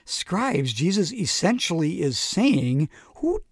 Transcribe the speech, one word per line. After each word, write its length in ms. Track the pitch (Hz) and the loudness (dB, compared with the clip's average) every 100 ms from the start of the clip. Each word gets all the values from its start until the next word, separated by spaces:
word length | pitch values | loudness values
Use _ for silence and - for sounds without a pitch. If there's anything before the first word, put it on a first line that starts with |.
| - | -10
scribes, 640 | - - 190 262 147 131 | -8 -4 -2 0 0 -2
Jesus 400 | 110 170 202 170 | 0 0 2 0
essentially 880 | 240 156 - 190 247 - 165 151 185 | -2 -4 0 2 2 0 0 0 0
is 160 | 143 120 | -2 -2
saying, 720 | - 190 269 170 123 135 151 - - - | -2 2 4 4 2 2 0 -4 -20 -6
"Who 260 | 320 427 - | -2 -2 -4